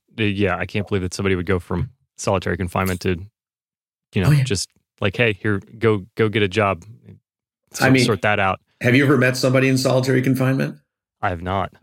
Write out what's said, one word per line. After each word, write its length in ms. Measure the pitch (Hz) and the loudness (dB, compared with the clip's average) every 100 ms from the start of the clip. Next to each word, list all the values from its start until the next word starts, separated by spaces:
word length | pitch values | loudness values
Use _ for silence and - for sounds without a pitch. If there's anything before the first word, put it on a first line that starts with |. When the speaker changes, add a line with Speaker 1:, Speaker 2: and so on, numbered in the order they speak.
| _ 117 | _ -4
Speaker 1:
Uh, 60 | |
yeah, 320 | 107 98 98 87 | -2 0 0 -2
I 100 | 90 | -4
can't 200 | 107 98 | -6 -4
believe 160 | 101 | -4
that 120 | 90 | -4
somebody 200 | - 98 | -2 0
would 120 | 90 90 | 0 0
go 120 | 92 | -2
from 320 | - 90 - - _ - | -2 -4 -6 -10 _ -8
solitary 380 | - 95 95 92 | -2 -2 -2 -4
confinement 440 | 90 101 95 95 | -4 -2 -2 -2
to, 160 | 98 87 101 _ _ _ _ _ _ _ _ | -4 -4 -8 _ _ _ _ _ _ _ _
you 80 | 101 | -2
know, 60 | 92 | 2
Speaker 2:
Oh, 40 | |
yeah. 120 | 147 | 2
Speaker 1:
just 240 | 127 95 - _ _ _ | 2 -2 -6 _ _ _
like, 160 | 104 - | -4 0
"Hey, 160 | 117 | -2
here, 280 | 104 110 98 - 110 | 0 -2 -2 -6 -2
go, 280 | 110 104 90 - | 0 0 -2 -2
go 120 | 110 | 0
get 140 | 107 | 0
a 60 | 98 | 0
job. 360 | 101 101 87 98 120 107 98 _ _ _ _ _ | 0 0 -2 -8 -20 -20 -20 _ _ _ _ _
Speaker 2:
I 20 | - | 0
Speaker 1:
Sort, 160 | 131 | 2
Speaker 2:
mean, 120 | 131 | 4
Speaker 1:
sort 180 | 117 120 | 4 2
that 160 | 107 104 | 0 0
out." 220 | 95 - _ - | 0 -2 _ -4
Speaker 2:
have 120 | 123 | 2
you 100 | 127 | 4
ever 120 | 139 131 | 4 4
met 200 | 127 127 | 2 0
somebody 320 | 131 131 135 | 0 2 2
in 100 | 131 | 2
solitary 420 | 131 127 131 131 | 0 0 2 0
confinement? 540 | 135 131 131 135 143 - _ _ _ _ | 2 0 0 0 -4 -8 _ _ _ _
Speaker 1:
I 60 | 104 | -6
have 100 | 85 | -4
not. 300 | 90 98 85 - | -4 -4 -4 -8